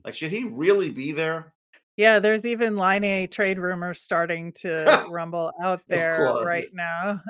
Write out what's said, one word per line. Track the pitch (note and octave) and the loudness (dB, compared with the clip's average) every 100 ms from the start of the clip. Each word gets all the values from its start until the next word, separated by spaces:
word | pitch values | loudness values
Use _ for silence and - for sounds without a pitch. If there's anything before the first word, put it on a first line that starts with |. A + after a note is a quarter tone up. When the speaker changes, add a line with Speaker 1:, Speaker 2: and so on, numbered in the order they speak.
Speaker 1:
Like, | - - | -12 -8
should | D#3+ | -6
he | G#3 B3 | -4 -6
really | A#2+ E3+ G3+ E3 | 0 2 4 2
be | A#2 C#3 | -4 -6
there? | D3+ D#3+ E3 D#3+ _ _ _ _ - | -2 -2 -4 -8 _ _ _ _ 2
Speaker 2:
Yeah, | G#3+ G#3+ | 4 6
there's | G#3+ A3 A#3 | 4 2 -2
even | A#3 A3+ G#3 | -2 0 2
Laine | F#3 G3 G3+ G3 F3+ | 2 2 2 0 -2
trade | - G3 F#3+ | -2 -2 0
rumors | F3+ F3+ F3 E3+ | -2 -4 -6 -8
starting | - E3+ E3+ E3 E3+ - | -2 0 0 -2 -6 -8
to | F#3 D#3+ D#3 C#4 F3+ | -4 2 6 4 4
Speaker 1:
<laughs> | |
Speaker 2:
rumble | E3+ E3 E3+ E3 - | -6 -6 -4 -4 -2
out | F3+ F3+ | -2 -2
Speaker 1:
Of | - | -2
Speaker 2:
there | F3 E3 E3 C#3 | 0 2 2 2
Speaker 1:
course. | A#2+ E3+ | 2 0
Speaker 2:
right | E3+ - | -2 -4
now | F3+ E3+ E3+ G3 G3+ G#3 | -8 -6 -4 -4 -6 -10